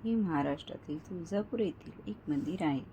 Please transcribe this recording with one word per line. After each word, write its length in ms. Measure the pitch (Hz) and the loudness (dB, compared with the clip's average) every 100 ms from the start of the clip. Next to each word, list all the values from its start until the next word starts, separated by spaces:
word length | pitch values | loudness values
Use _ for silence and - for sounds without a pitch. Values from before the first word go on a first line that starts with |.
हे 100 | 226 | 4
महाराष्ट्रातील 960 | 226 196 151 143 143 - - - 156 - | 4 4 4 2 0 -4 -10 -6 -6 -6
तुळजापूर 500 | 185 165 202 208 233 | -8 0 0 0 2
येथील 320 | 202 - - - - | 0 0 -12 -12 -8
एक 100 | 107 - | -8 0
मंदिर 340 | 147 - 185 | 0 0 0
आहे. 180 | 160 135 101 | 2 2 -2